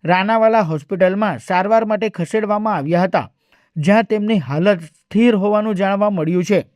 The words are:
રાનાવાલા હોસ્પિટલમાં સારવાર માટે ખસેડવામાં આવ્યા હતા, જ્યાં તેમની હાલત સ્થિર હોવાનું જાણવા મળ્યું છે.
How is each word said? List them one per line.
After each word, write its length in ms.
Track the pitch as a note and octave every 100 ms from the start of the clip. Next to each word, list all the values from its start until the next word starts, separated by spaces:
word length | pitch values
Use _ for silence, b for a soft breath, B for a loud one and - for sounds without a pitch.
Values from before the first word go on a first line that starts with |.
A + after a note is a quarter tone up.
રાનાવાલા 600 | D#3+ F3+ G3 A3+ A3 A3+
હોસ્પિટલમાં 760 | F3+ D#3 - F#3+ F#3 G3 G#3+ C3 -
સારવાર 380 | F3+ F#3+ A3+ A3
માટે 240 | G#3 G#3+
ખસેડવામાં 640 | - E3 A3 G#3 G#3 G#3+ F#3
આવ્યા 300 | C#3 E3+ F3+
હતા, 240 | F3 A2 _ _ _ _ -
જ્યાં 340 | D3+ G#3+ A3+
તેમની 320 | G#3+ G#3 G#3+ A#2+
હાલત 360 | D3 F#3+ F#3+ D#3+
સ્થિર 500 | _ _ G3+ A#3+ G#3+
હોવાનું 380 | G3+ G#3+ G#3+ G3
જાણવા 320 | G3 G3 G#3 F#3+
મળ્યું 340 | D#3 F3+ F3
છે. 120 | G3 -